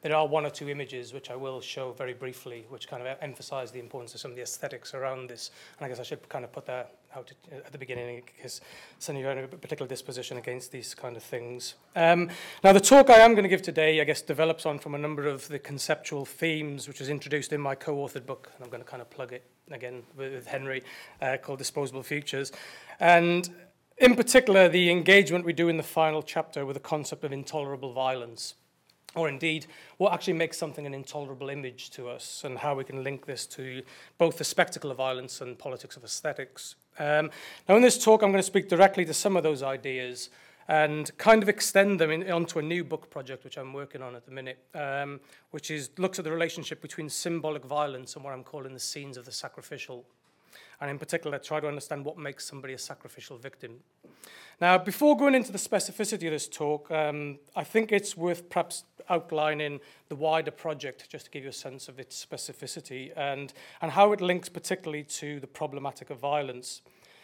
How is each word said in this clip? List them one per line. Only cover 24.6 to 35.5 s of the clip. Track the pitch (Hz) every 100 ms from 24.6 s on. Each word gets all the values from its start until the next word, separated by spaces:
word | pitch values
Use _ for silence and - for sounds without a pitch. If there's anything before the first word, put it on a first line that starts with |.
| 180
the | 170 175
engagement | 175 170 196 190 175
we | 170
do | 160 170
in | 160
the |
final | 151 - 160 156
chapter | 147 - 156 - 139
with | 135
the |
concept | - 156 143 139 151
of |
intolerable | 135 139 156 143 139 131
violence, | 123 131 131 117 113 - - _ _ _ _ -
or | - 160
indeed, | 139 160 156 - - - -
what | 196
actually | 175 - 165
makes | 165 -
something | 156 143 143
an |
intolerable | 139 127 151 143 131 135
image | 143 131 123 -
to | - 123
us, | 123 - - 147
and | 127
how | 143 139
we | 131
can | 135
link | 135 139 -
this | 127 -
to | - 131 127 - - - _
both | 170 170
the | 151
spectacle | - 170 - 147
of | 127
violence | 131 127 127 -
and | 127